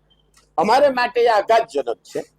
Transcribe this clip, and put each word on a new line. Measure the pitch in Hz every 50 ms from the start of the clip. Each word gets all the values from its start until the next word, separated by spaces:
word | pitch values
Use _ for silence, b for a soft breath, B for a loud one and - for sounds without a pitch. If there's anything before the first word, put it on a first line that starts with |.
| _ _ _ _ _ _ _ _ _ _ _ 151
અમારે | 170 214 240 277 294 277
માટે | 254 247 247 240 - 240
એ | 233
આઘાતજનક | 240 220 202 202 - 226 233 226 - - 143 123 120 107
છે, | - _ - - 147 - - _